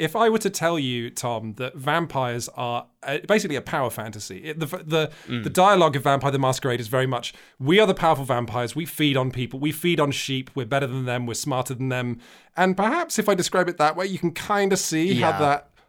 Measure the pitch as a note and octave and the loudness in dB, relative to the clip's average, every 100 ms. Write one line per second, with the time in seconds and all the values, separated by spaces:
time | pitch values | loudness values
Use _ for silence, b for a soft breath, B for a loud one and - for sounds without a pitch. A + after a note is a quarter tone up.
0 | D#3 G#3+ A3+ A3 G3+ F#3+ E3 E3+ C3 B2 | -2 2 4 4 0 0 0 0 -2 -2
1 | A#2 - B2 A2+ A2 G#2+ B2+ C#3+ C3 D#3+ | -6 -6 -4 -4 -6 -8 -8 -6 0 0
2 | E3 C3+ B2 A#2+ A#2 - B2 A#2+ - _ | 0 -2 -2 -4 -8 -6 -4 -4 -8 _
3 | C#3 C#3+ - G#3 G3 C3+ - D#3 B2 - | -6 -6 2 2 2 -4 -2 -2 -2 -2
4 | A2 G#2 - F#2+ D#3 D#3 D3+ F3+ D#3 D#3+ | -10 -10 -12 -12 -10 -6 -6 -6 -2 0
5 | D#3 B B B2 A2 B2+ F#3+ F#3+ D#3+ C#3 | 0 B B -6 -2 4 6 8 4 2
6 | C#3+ C#3 C3+ C3+ C3 B2+ C3+ A#2+ A2 C3 | 2 2 2 0 0 0 -2 -4 -2 0
7 | C3 B2 - B B B C3 G3 G#3+ F#3 | 0 -2 -8 B B B 4 6 6 4
8 | E3 C#3+ C3 A#2+ A2+ A#2+ A#2+ D3+ E3 - | 2 2 0 -2 -2 -4 -4 -4 -8 0
9 | D3+ C3+ C3 A#2+ B2 C3+ D3 D3+ F3 D#3+ | 2 2 0 -2 -6 -4 -4 -2 0 2
10 | C#3+ C3 - C3 C3 C#3 A#2 C#3 C3+ C3 | 2 0 -4 -4 -6 -8 -2 -2 -2 -4
11 | B2+ B2 A#2+ A2 D3 B2+ B2+ C3 C3 B2+ | -2 -2 -4 -6 -2 -2 -2 -4 -2 -2
12 | B2 A#2 B B B - F#3 F#3 G#3 E4 | -4 -6 B B B 0 2 2 0 0
13 | E4+ - G#3 F#3 E3+ F#3+ F3 F3 D3+ D#3+ | -2 -2 2 2 2 0 0 2 2 2
14 | G3 F#3 E3+ - - G#3 G3 F#3+ - D#3+ | -4 -2 -4 -4 -2 2 2 2 0 0
15 | F3 B2 E3 F#3+ C#3+ C#3+ - _ | 2 4 2 4 2 2 -2 _